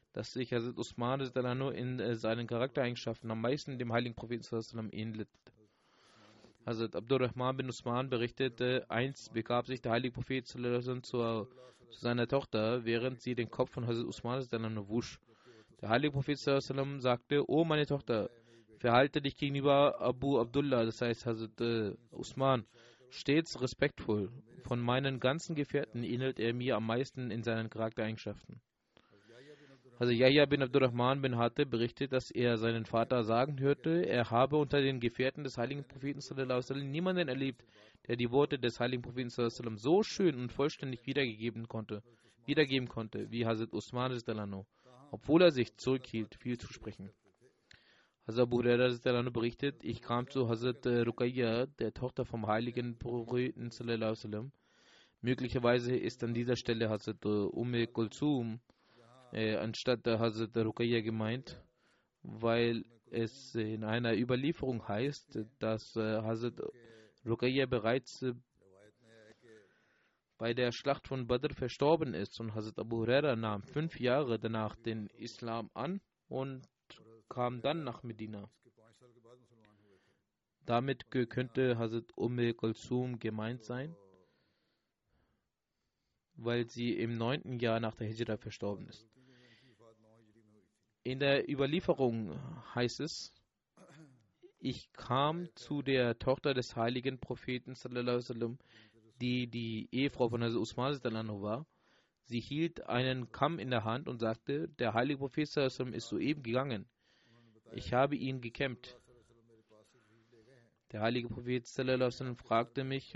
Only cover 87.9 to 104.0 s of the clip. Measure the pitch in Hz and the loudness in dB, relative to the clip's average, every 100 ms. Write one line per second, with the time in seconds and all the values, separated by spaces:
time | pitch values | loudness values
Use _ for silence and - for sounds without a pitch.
87.9 | - 107 110 117 107 110 - 101 101 - | -4 -6 -4 -4 -4 -8 -8 -6 -6 -12
88.9 | - _ _ 131 123 123 120 127 113 113 | -18 _ _ _ -20 -20 -20 _ _ -20
89.9 | 110 110 113 107 110 107 107 _ _ _ | -20 _ -20 _ _ _ _ _ _ _
90.9 | _ 127 131 143 139 - 135 139 170 - | _ -6 0 2 2 2 0 0 0 2
91.9 | 139 127 113 101 71 - 139 - 120 120 | 2 2 0 -4 -8 -10 -14 -8 -2 -2
92.9 | - 151 - - _ _ _ _ _ - | -2 -8 -8 -14 _ _ _ _ _ -20
93.9 | 160 151 127 _ _ 370 _ 131 120 - | -20 -20 -20 _ _ -20 _ -6 -6 -10
94.9 | - - 127 147 165 175 - - 147 135 | -10 -2 2 2 0 -6 -12 -6 -4 2
95.9 | 131 120 117 - 131 147 131 123 117 117 | 4 4 2 0 0 0 0 -2 0 0
96.9 | 127 135 131 - 123 - 123 123 127 127 | 0 -2 -6 -8 -10 -6 -6 -6 -12 -8
97.9 | 123 123 123 120 117 113 131 _ - - | -4 0 0 -2 -2 -2 -4 _ -20 -20
98.9 | _ _ - 123 123 123 117 113 110 - | _ _ -4 0 0 -2 -4 -4 -4 -4
99.9 | 127 139 - 117 117 117 113 110 - 131 | -2 0 2 0 2 0 0 -2 -2 -2
100.9 | 143 120 110 110 104 101 117 160 _ _ | -2 -4 -4 -6 -4 -4 -4 -6 _ _
101.9 | _ _ _ - 117 113 147 165 - - | _ _ _ -6 -6 -4 -2 -2 -4 -2
102.9 | 120 131 131 120 - 143 165 127 120 110 | 0 0 -2 -4 -2 0 0 -2 0 0
103.9 | 123 | -2